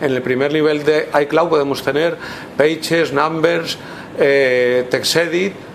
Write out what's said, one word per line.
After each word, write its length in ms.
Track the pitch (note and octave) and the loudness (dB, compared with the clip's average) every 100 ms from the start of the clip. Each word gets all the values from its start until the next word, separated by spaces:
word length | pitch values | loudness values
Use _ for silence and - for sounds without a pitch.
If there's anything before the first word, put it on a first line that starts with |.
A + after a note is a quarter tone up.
en 100 | D3 | -2
el 100 | B2+ | -2
primer 300 | B2+ B2+ C#3+ | 0 0 0
nivel 300 | D#3 D3+ D3+ | 2 2 2
de 240 | D3 D#3 - D3 | 2 2 2 0
iCloud 240 | D3 D#3 E3+ | 2 2 2
podemos 320 | D#3 C#3 B2+ | 2 0 -2
tener 340 | - C#3 E3+ - - - - - | -2 0 0 -2 -10 -14 -10 2
Pages, 540 | D3 D#3+ - E3 D3 | 2 2 -2 0 0
Numbers, 640 | C#3 D#3 D#3+ D#3+ E3+ E3 - - - - - | 0 0 2 0 0 -4 -8 -12 -16 -10 0
eh, 640 | C#3+ C#3 C3+ B2 B2 B2 B2 | 2 4 4 2 2 2 0
TextEdit 600 | C3+ B2 D#3+ E3+ E3 G3 F#3+ - | -2 0 0 0 0 -2 -6 -16